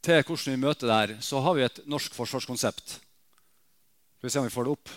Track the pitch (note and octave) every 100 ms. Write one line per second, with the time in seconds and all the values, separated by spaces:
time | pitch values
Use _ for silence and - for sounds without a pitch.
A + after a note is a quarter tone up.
0 | - E3 C3+ E3 C#3 C3 C#3 D3 A#2+ A2
1 | G#2 A2 - C#3 D3 D#3+ B2 - C#3+ D3
2 | - - A#2 C3 - B2 A2+ - - -
3 | _ _ _ _ _ _ _ _ _ _
4 | _ _ B2+ C#3+ B2 B2+ B2 D3 -